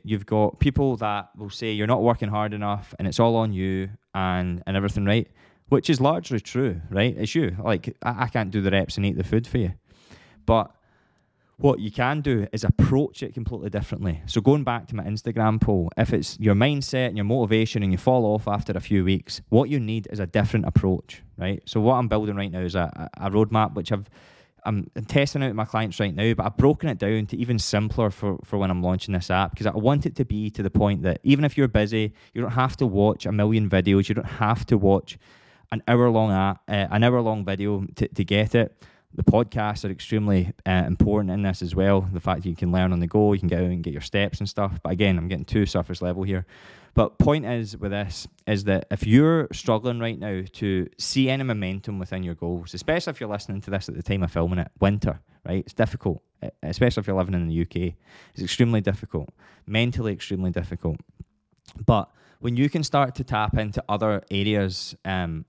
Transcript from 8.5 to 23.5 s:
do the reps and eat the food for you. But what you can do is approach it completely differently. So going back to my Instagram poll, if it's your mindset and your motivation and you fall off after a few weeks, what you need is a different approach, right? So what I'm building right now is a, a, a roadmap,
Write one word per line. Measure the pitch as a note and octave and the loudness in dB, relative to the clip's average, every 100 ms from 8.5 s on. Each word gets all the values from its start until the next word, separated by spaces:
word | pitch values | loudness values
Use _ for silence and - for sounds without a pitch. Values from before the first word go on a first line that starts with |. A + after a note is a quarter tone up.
do | G2+ | 0
the | G2 | 2
reps | G2 F2+ - | 2 0 -2
and | G2+ | -2
eat | - | -2
the | F#2+ | 0
food | A2 A#2 | 0 0
for | B2+ | -2
you. | F2+ - _ _ _ - _ _ - | -2 -4 _ _ _ -20 _ _ 2
But | A2+ - _ _ _ _ _ _ _ _ - | 2 2 _ _ _ _ _ _ _ _ 0
what | C#3 - | 2 2
you | G#2 | -2
can | A#2 B2 D3+ | -2 0 0
do | C#3+ A#2 G2+ | 0 0 -2
is | G#2+ | -2
approach | - - - C3 D3 - | 0 4 4 2 0 -4
it | B2+ - | -10 -8
completely | A2 A2+ G2+ | -8 -8 -6
differently. | G2+ - - G2 D#2+ - | -6 -6 -6 -4 -4 -4
So | A#2 | 2
going | B2+ D3 | 4 4
back | C#3 A#2 - | 2 -4 -6
to | A2+ | -8
my | |
Instagram | - G#2+ - A2+ A2 G#2+ | -6 -6 -4 0 2 2
poll, | - G2 E2+ - | 2 2 0 0
if | A#2 | 0
it's | G2+ D2 - | 0 -2 0
your | G#2+ G2+ | 4 4
mindset | C3 C#3+ C3 C3 B2+ | 4 2 -2 -2 -2
and | G#2 | -2
your | |
motivation | G2+ B2+ G#2+ A2 A2 A2+ | 0 0 2 2 2 0
and | G2 | 0
you | F2+ | 2
fall | - B2+ A2 | 4 4 4
off | G#2+ G#2+ | 0 0
after | G2+ - | -2 -2
a | F2+ | -6
few | - G2+ | 0 2
weeks, | F#2 F#2+ - - - | 4 0 -2 -14 2
what | A2 C#3 | 4 4
you | C#3+ | 0
need | A2 A2+ G2+ | -2 -4 -6
is | G#2 | -6
a | F#2 | -2
different | G#2+ G#2 A2 - | 0 2 2 2
approach, | - F#2+ F#2 - - - - | 4 4 2 -2 -20 -20 -8
right? | F2+ G2 - | -6 -6 -4
So | A2+ | 2
what | A2 B2+ | 4 4
I'm | A#2+ | 2
building | G#2+ G#2+ G2+ | 0 0 -4
right | G2 | -4
now | F2+ | -4
is | F2+ | -4
a, | F#2+ E2 - D#2 - | -2 -2 -4 -14 -8
a, | F#2+ | -2
a | |
roadmap, | G2+ G#2+ | 2 2